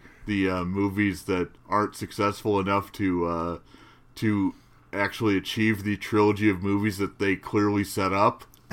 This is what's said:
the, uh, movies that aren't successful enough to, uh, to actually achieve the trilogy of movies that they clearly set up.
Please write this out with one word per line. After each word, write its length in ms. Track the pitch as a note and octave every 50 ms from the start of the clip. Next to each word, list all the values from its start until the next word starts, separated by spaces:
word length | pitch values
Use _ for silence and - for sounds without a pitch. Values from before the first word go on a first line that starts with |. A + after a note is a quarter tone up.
| - - - - - G#2+
the, 200 | G#2 G2 F#2+ F#2+
uh, 140 | F#2 F2+ F2+
movies 600 | F2+ F#2+ G2+ G2+ G2+ F#2+ G#2 G#2 G2+ F2+ E2 -
that 260 | - F#2+ F2+ F2 - - - - -
aren't 280 | F#2 G#2 G#2+ - -
successful 640 | - G#2+ F2+ - - G2+ G2+ G2 - - A2 G2+ G2
enough 320 | F#2 G2+ G2+ G2+ G2 - -
to, 320 | - G2+ F#2 F2+ F2 E2+
uh, 320 | E2+ E2+ E2 E2 E2+ E2+ E2 - - - - - - - - - _ -
to 380 | - A#2+ A2 G#2 G2+ F#2+ F2+ - - _ _ _ _ _ _ -
actually 420 | G2 G2+ G2 - - A#2+ G#2+ G2
achieve 480 | F#2 F#2 - - A2 A2 A2 A2 F#2+ F#2+
the 140 | G#2 G#2 F#2
trilogy 500 | - - A2+ G#2+ G#2 G#2+ G#2 G2 G#2+ G#2+
of 120 | G2 F2
movies 380 | F#2+ G2 G2+ G2+ G#2 G#2+ F#2+ F#2+
that 180 | G2 F2+ - -
they 160 | G2+ G2 G2+
clearly 480 | - - - - G#2 G#2 G#2 G#2 G#2 G2+
set 300 | - - G#2+ G2 F#2 F#2+
up. 300 | G2 G#2 A#2+ - - - - - - - -